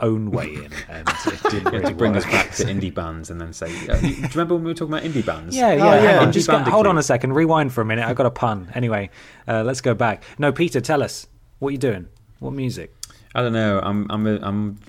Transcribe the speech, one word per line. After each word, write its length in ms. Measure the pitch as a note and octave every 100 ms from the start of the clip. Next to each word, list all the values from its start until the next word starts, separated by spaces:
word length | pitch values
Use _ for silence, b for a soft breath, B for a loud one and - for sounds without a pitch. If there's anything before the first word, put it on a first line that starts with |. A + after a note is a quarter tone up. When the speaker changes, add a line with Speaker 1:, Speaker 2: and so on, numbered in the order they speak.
Speaker 1:
own 300 | A#2 A2 G#2+
way 220 | F2+ D2+
in, 160 | D2 D2 - -
and 180 | D#2+ D#2+
it 360 | - - -
Speaker 2:
<laughs> 0 |
Speaker 1:
didn't 100 | -
Speaker 2:
You 60 | G#2+
had 100 | -
Speaker 1:
really 120 | G2 -
Speaker 2:
to 80 | E2
bring 160 | A2+
Speaker 1:
work. 120 | G2+ -
Speaker 2:
us 60 |
back 200 | F#2+ - -
to 100 | G#2+
indie 280 | G2 F#2
bands 360 | F#2 E2 E2 D#2+
and 100 | E2+
then 140 | E2
say, 180 | - E2 E2+ -
"Yeah, 100 | A#2
you, 140 | C#3 C3+
do 60 |
you 60 | C#3
remember 220 | D3+ E3+ F3
when 100 | E3
we 60 |
were 20 |
talking 200 | D#3+ D#3
about 120 | D#3 D#3+
indie 160 | C#3 G#2
bands?" 300 | D#2 E2 C4
Speaker 1:
Yeah, 160 | A#3
yeah. 120 | D3+ G#3
Speaker 3:
Oh, 60 |
Speaker 1:
Hang 120 | G3
Speaker 3:
yeah. 160 | G#3 F#3+
Speaker 1:
on, 80 | -
Speaker 2:
Indie 40 |
Speaker 1:
just 140 | F3 E3
go, 60 | D#3
hold 80 | D3+
Speaker 2:
Bandicoot. 220 | G#3 G#3
Speaker 1:
on 100 | E3
a 60 |
second. 300 | C#3+ A#2+ C3
Rewind 380 | C#3 E3 D#3 C3+
for 80 | B2
a 60 | A2
minute. 200 | A2 A#2
I 80 |
got 120 | A#2+ B2
a 60 |
pun. 360 | - A#2 G2+ F2 B2
Anyway, 360 | A#2 G#2 G2 B B B -
uh, 160 | A2+
let's 160 | A#2 C3
go 140 | B2+
back. 300 | A2 A#2 G2 B -
No, 140 | C#3+
Peter, 300 | C3+ E3+ B2+
tell 200 | B2 D3
us. 260 | A2 - - _ _ -
What 100 | C#3
you 80 | C#3
doing? 300 | C3 F#2+ E2+ - - -
What 120 | C3
music? 420 | C3+ B2+ F2+ E2 _ - b b
Speaker 2:
I 80 | A#2+
don't 120 | B2
know. 260 | A2+ G#2+ G2
I'm, 240 | G2 G#2 G2+
I'm, 180 | G#2+ G#2+
a, 120 | G#2
I'm, 380 | G2 G2+ G#2 G2+